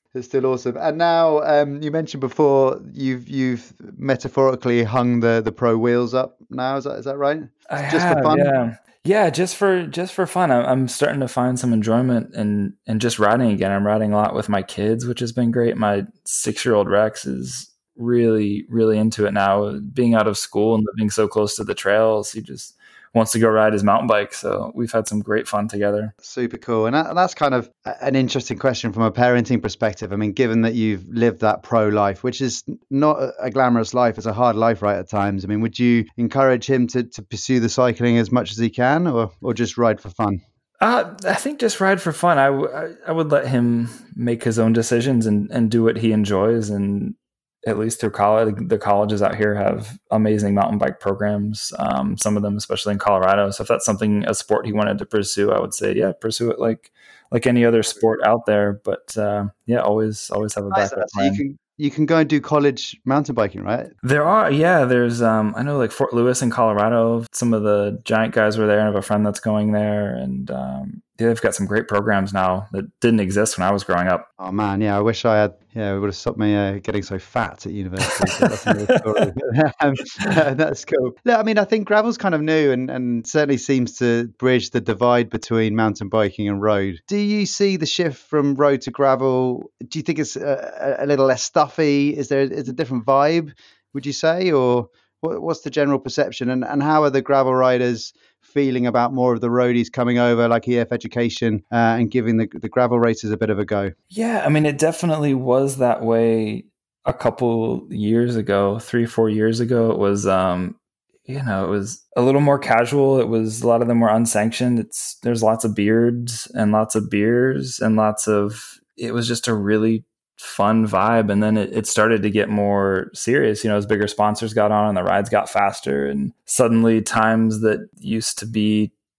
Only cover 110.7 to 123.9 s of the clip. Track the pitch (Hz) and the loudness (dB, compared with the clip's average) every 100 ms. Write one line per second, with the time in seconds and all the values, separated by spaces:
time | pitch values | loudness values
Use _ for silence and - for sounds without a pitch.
110.7 | - _ _ _ _ - 135 127 95 90 | -10 _ _ _ _ -12 -8 -4 -2 -2
111.7 | 101 98 - _ - 123 139 143 139 - | -4 -6 -12 _ 0 2 4 4 2 2
112.7 | 117 120 143 139 131 113 113 110 110 120 | 2 2 2 4 4 2 0 -2 -2 2
113.7 | 117 120 117 113 110 117 104 110 - 123 | 2 4 2 4 2 2 0 0 0 0
114.7 | 120 110 - - - 120 113 110 110 113 | 0 -2 -8 -12 -6 -4 2 2 2 0
115.7 | 104 101 113 120 120 117 113 - - 107 | 0 2 4 2 0 -6 -10 -8 -2 0
116.7 | 107 110 110 107 104 104 120 131 135 131 | 2 0 -2 -2 0 2 2 2 0 -6
117.7 | - 110 107 107 107 - 104 101 110 - | -4 0 2 2 0 0 0 0 -6 -16
118.7 | - _ - 117 117 117 117 - 110 101 | -20 _ -12 -6 -4 -2 -4 -2 -2 0
119.7 | 107 110 113 - _ _ - - - 101 | 2 2 0 -6 _ _ -20 -12 -2 2
120.7 | 113 110 95 107 117 104 101 107 107 101 | 2 2 2 2 2 2 2 2 2 0
121.7 | 113 107 - 110 110 104 104 101 107 101 | -4 -2 2 2 2 2 0 0 0 0
122.7 | 101 98 95 - - - 139 135 104 113 | 2 2 0 -4 -8 0 2 2 0 0
123.7 | 104 101 | 0 0